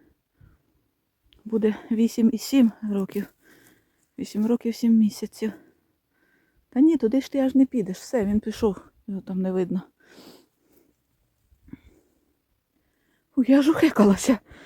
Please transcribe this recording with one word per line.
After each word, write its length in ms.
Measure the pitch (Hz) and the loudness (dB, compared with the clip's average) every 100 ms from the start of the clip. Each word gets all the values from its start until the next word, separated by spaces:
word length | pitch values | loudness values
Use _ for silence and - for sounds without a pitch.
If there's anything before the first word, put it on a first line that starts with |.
| _ _ _ _ _ _ _ _ _ _ _ _ _ _ | _ _ _ _ _ _ _ _ _ _ _ _ _ _
Буде 320 | 214 220 214 208 - | -6 -2 0 -2 -4
вісім 400 | 220 226 - 226 | 0 0 2 0
і 60 | 220 | 0
сім 340 | - 269 226 - 214 | 0 4 4 2 -6
років. 360 | 202 190 - - _ _ _ _ _ _ _ _ - | -4 -4 -8 -12 _ _ _ _ _ _ _ _ -14
Вісім 280 | - 208 220 | -10 -4 -2
років, 280 | 240 233 | -2 -4
сім 240 | 220 233 226 | -2 2 4
місяців. 540 | 208 - 214 - 220 - _ _ _ _ _ _ _ _ _ _ _ | 2 -2 -12 -8 -10 -10 _ _ _ _ _ _ _ _ _ _ _
Та 100 | 247 | 2
ні, 160 | 311 311 | 2 2
туди 240 | 220 269 | 0 -2
ж 120 | - | -2
ти 60 | 277 | -4
аж 160 | 262 | 0
не 120 | 262 269 | 2 2
підеш. 320 | 247 180 185 | 0 -6 -8
Все, 260 | - 254 | -6 -4
він 160 | 202 208 | -2 -2
пішов. 360 | 220 - 220 185 - _ - | -4 -4 -4 -4 -12 _ -14
Його 140 | 196 | -12
там 220 | - 185 | -8 -6
не 100 | 185 | -4
видно. 300 | 185 175 185 - _ _ - - - _ _ _ _ _ _ _ _ _ _ _ _ _ - _ _ _ _ _ _ _ _ _ _ _ _ _ _ _ - | -2 -4 -6 -8 _ _ -20 -20 -20 _ _ _ _ _ _ _ _ _ _ _ _ _ -20 _ _ _ _ _ _ _ _ _ _ _ _ _ _ _ -2
Уй, 100 | 247 | 2
я 140 | 277 | 4
ж 80 | 277 | 4
ухекалася. 680 | 311 320 - 208 190 - 233 - - | 2 2 4 4 4 0 -2 -4 -20